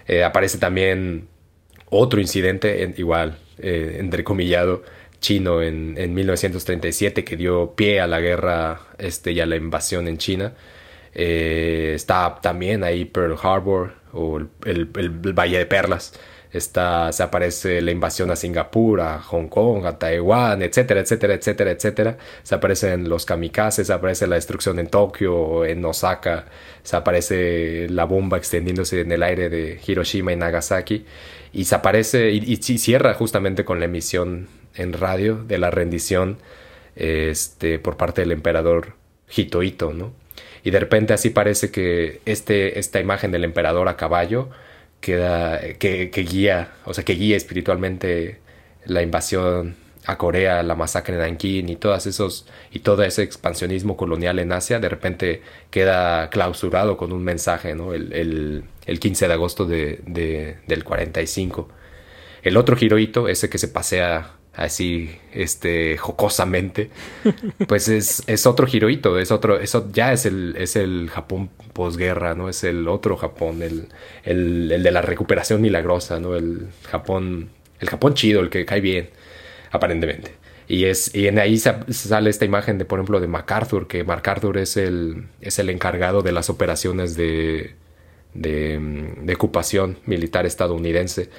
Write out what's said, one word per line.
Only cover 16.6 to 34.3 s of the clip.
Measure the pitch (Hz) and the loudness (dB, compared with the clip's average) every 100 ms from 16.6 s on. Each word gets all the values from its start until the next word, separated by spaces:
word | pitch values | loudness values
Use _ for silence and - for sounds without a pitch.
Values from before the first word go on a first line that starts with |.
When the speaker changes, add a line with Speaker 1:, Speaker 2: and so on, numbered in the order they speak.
| - 90 90 85 82 | -4 -2 0 2 0
Speaker 1:
se | 82 | 0
aparece | 87 90 87 85 95 87 | -2 0 0 0 -2 0
la | 85 | 0
invasión | 85 85 - 90 | 0 -2 -2 -2
a | 82 | -2
Singapur, | 87 80 - 113 113 98 | -2 -4 0 2 4 4
a | 80 78 | 0 -4
Hong | - 85 80 | -4 -4 0
Kong, | - 117 104 90 | 2 4 2 -2
a | 78 | -2
Taiwán, | 82 85 90 117 120 101 | -2 2 4 4 4 2
etcétera, | 87 - - 98 | 2 2 4 2
etcétera, | 92 113 101 | 2 2 2
etcétera, | 95 - 101 98 | 2 0 0 0
etcétera. | 104 107 101 110 120 - - | 0 0 0 0 -2 -12 -20
Se | - | -4
aparecen | 92 95 92 98 90 87 | 0 2 2 2 0 0
los | 82 - | -2 -2
kamikazes, | 85 82 - 107 104 92 | -2 -2 0 0 0 0
se | |
aparece | 92 92 90 92 | 0 0 0 0
la | 85 | 0
destrucción | - - - 87 | -2 -4 -2 -2
en | 82 | 2
Tokio, | 101 101 - 95 87 80 82 | 2 2 2 0 2 0 0
en | 82 85 | 0 -2
Osaka. | 85 80 92 90 92 82 - - - - | -2 0 0 0 -2 -4 -6 -18 -20 -20
Se | - | -4
aparece | 85 90 87 - 92 87 85 82 82 85 | 0 2 2 2 0 2 0 -2 -4 -4
la | 87 | -2
bomba | 85 95 95 90 | 0 0 2 -2
extendiéndose | - 85 85 90 87 90 | 0 -2 0 -2 -2 -2
en | 85 | 0
el | 85 | 0
aire | 85 90 85 | 0 0 -2
de | 82 80 85 | -2 -4 -6
Hiroshima | - 95 85 101 92 | -2 -2 0 -2 0
y | 85 | 0
Nagasaki. | 85 85 - 95 - 107 - - - - - | 0 -2 0 -2 -2 -6 -6 -18 -20 -20 -10
Y | 104 | -6
se | 92 | 0
aparece, | 95 98 107 113 127 113 | 2 4 4 4 4 4
y, | 107 | 2
y, | 127 | 0
y | 113 - 117 | -2 0 0
cierra | - 127 143 | 4 6 4
justamente | 101 113 101 98 95 | 4 0 0 0 0
con | 98 90 | -2 -2
la | 85 | -2
emisión | 87 - 90 87 | -2 -2 -2 -2